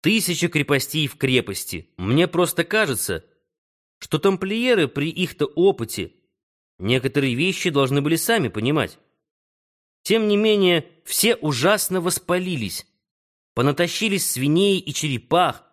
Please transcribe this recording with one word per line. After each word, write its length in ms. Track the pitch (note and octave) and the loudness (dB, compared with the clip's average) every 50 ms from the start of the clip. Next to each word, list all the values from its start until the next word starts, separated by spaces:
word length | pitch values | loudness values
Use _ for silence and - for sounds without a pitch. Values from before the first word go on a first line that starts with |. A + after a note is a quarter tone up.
Тысяча 460 | - E3+ G#3+ A3+ - F3+ F3 - E3+ | 2 2 2 2 0 0 -2 -2 -2
крепостей 600 | E3 - D3+ C#3 - D3 C3+ - - - D#3+ D3+ | -2 0 -2 0 2 0 0 0 -2 -2 -2 -2
в 80 | B2+ - | -2 -2
крепости. 720 | _ - C3 B2+ B2 - - F#2+ - - - - E2 - _ _ | _ -2 2 2 2 0 0 -8 -10 -8 -10 -10 -12 -12 _ _
Мне 300 | - F2+ G2+ B2 D#3 F3+ | -6 -2 0 2 2 2
просто 360 | F3 - E3+ F3+ E3+ - - E3 | 2 2 0 0 0 0 -4 -4
кажется, 640 | - - A3 G#3+ D#3 B2 G2+ - - F2+ D#2 _ _ _ _ _ _ _ _ _ _ _ _ _ _ _ | -2 0 -2 0 0 -2 -4 -4 -4 -6 -6 _ _ _ _ _ _ _ _ _ _ _ _ _ _ _
что 220 | _ - - - D3+ | _ -6 -4 -4 2
тамплиеры 680 | - G3 G3 F3 F#3+ F#3+ G#3+ A3+ A#3+ B3+ A#3+ G3 D#3 | 2 2 2 2 -2 -4 -2 0 2 2 4 2 2
при 220 | B2+ - C#3+ C#3+ E3 | 0 -2 -4 -4 -4
их-то 380 | - E3+ F3+ - - - D3+ | -2 -4 -4 -4 -2 -4 -4
опыте 680 | - - E3 F3+ G3 F#3+ - - - - - E2+ - _ _ _ _ _ _ _ _ _ _ _ _ _ | -4 0 4 4 4 4 2 -6 -6 -6 -8 -8 -8 _ _ _ _ _ _ _ _ _ _ _ _ _
некоторые 560 | _ F#2 G#2 B2 C3 A#2+ C3+ - D3 C#3 C3 A#2+ | _ -2 0 0 0 0 0 0 0 0 0 0
вещи 380 | B2 E3 F#3+ F3+ - - F3+ | 0 0 -2 -2 -2 -4 0
должны 320 | C#3+ C#3+ C#3 B2 C3+ C#3+ C#3 | 2 2 2 2 2 0 2
были 120 | D3+ E3 | 0 0
сами 340 | D#3+ - - A#3 A3 D3 G#2+ | 0 0 0 0 0 0 -2
понимать. 500 | - A2 G#2+ C3 D3+ D#3 A2 F2+ - _ _ _ _ _ _ _ _ _ _ _ _ _ _ _ _ _ _ _ _ _ _ | -2 -2 -2 0 0 0 -2 -4 -6 _ _ _ _ _ _ _ _ _ _ _ _ _ _ _ _ _ _ _ _ _ _
Тем 240 | - G#3+ A3+ G#3+ | 0 2 2 2
не 100 | G#3 G#3 | 2 2
менее, 480 | G3+ A3 A3 G#3+ G3+ F#3+ F3+ F3 D#3+ - - _ _ _ | 2 2 2 4 4 4 4 2 2 -2 -6 _ _ _
все 320 | - - - F#3 A3+ A3 | -6 -2 0 2 2 2
ужасно 640 | - - D3+ C#3 A2+ C3+ F#3 G#3+ G3+ - - F3+ F#3 | 0 -2 -2 -2 2 2 2 2 2 0 -4 -4 -2
воспалились, 840 | E3 F3+ - - _ - D3+ D3+ F3+ F#3 F3 C3 A2 F#2 - - - _ _ _ _ _ _ _ _ _ _ _ _ _ _ | -2 -2 -4 -4 _ -2 -2 -2 -2 -4 -4 -4 -4 -6 -8 -10 -14 _ _ _ _ _ _ _ _ _ _ _ _ _ _
понатащились 720 | - B2 D3 C#3 - F3 E3+ - - G#3+ A3 G3 F3+ - - | 0 0 0 2 0 -2 -2 0 -2 -2 0 0 0 -2 -4
свиней 480 | - B2 C3 C#3+ D3+ F3 G3 G3+ G3 | -4 -2 0 2 2 4 4 2 2
и 160 | F3+ - D3+ C#3 | 0 -2 -6 -8
черепах. 720 | - D#3 D3+ C3 A2+ - _ - A2+ F3+ C#3+ A#2 - _ _ | -6 -4 -4 -4 -6 -2 _ 2 2 2 2 -2 -6 _ _